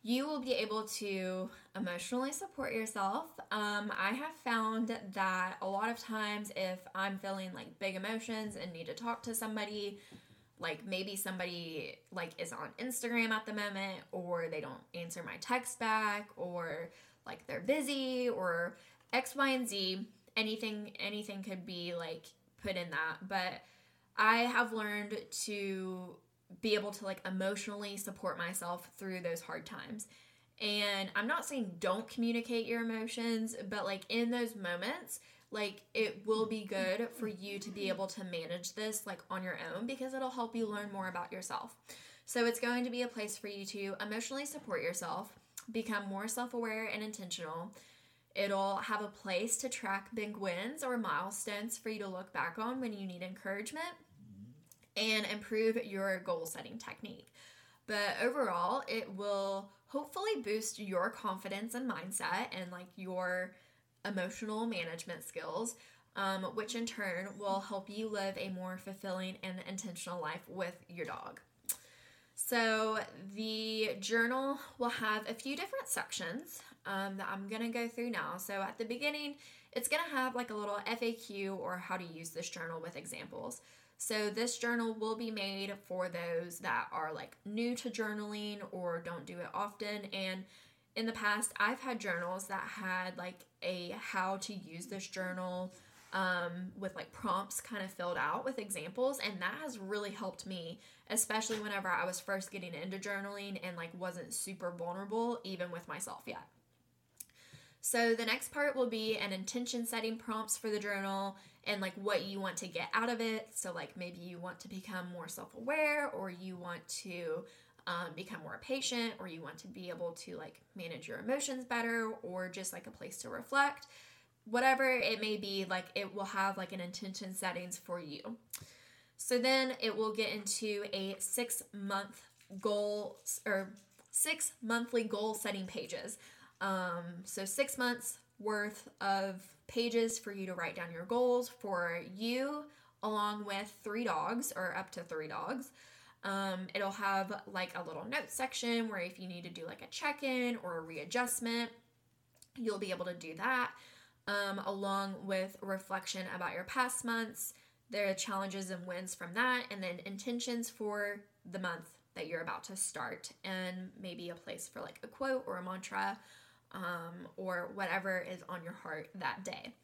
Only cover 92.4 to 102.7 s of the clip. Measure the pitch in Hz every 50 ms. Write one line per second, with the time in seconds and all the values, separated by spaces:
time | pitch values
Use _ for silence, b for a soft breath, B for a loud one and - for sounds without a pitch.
92.4 | 190 - 196 190 - - - 208 202 185 185 185 185 185 180 - 175 180 185 -
93.4 | - - _ _ - 175 185 180 175 175 196 220 - - - 196 185 185 196 196
94.4 | - - 208 190 165 156 160 170 185 - 202 190 185 - - 190 185 185 185 185
95.4 | 180 180 180 180 185 185 B B B B B B B - - 190 190 185 180 175
96.4 | 175 170 170 180 185 185 - 202 196 185 185 175 - - - - - 208 175 190
97.4 | 196 196 - - - - 233 202 190 190 190 - 180 175 175 - 131 147 160 -
98.4 | 254 262 262 240 208 196 - 175 151 175 190 - 254 269 277 277 - 208 196 185
99.4 | 180 185 214 285 311 294 247 214 190 190 208 208 208 202 196 208 220 190 - -
100.4 | - 190 190 175 165 165 170 B B B B B B - 208 214 - - 220 220
101.4 | 220 - 220 214 214 208 202 196 190 185 175 - 170 185 185 - - - 196 190
102.4 | 190 - - 196 175 180